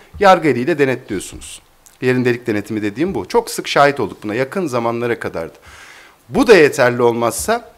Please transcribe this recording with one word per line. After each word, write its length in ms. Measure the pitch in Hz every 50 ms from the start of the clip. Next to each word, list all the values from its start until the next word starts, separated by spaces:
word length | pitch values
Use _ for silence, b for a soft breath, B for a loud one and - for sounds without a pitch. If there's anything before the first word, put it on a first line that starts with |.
| B B B -
yargı 280 | 202 196 185 175 160
eliyle 320 | 156 123 120 123 147 170 143
denetliyorsunuz. 840 | 143 131 127 123 - - 104 90 - - - - - - - - - _ _ _ _ - _ _
Yerindelik 460 | 135 127 127 127 120 127 120 120 -
denetimi 340 | - 107 104 101 - 113 107
dediğim 340 | 104 107 101 117 160 196 175
bu. 120 | 117 90
Çok 240 | - - 233 233 -
sık 160 | - - -
şahit 320 | - - 160 143 143 139 139
olduk 180 | 113 90 - - -
buna. 120 | 107 101
Yakın 320 | 120 135 131 - 196 185
zamanlara 520 | 127 120 120 117 117 117 117 120 120 113 -
kadardı. 340 | - 98 85 85 82 78 - - B B B B B B B B B B B B _ -
Bu 180 | 123 214 262
da 80 | 233 220
yeterli 460 | 180 151 135 - - 123 123 120 120
olmazsa 720 | 123 120 117 117 117 117 117 - - - 226 233 - - -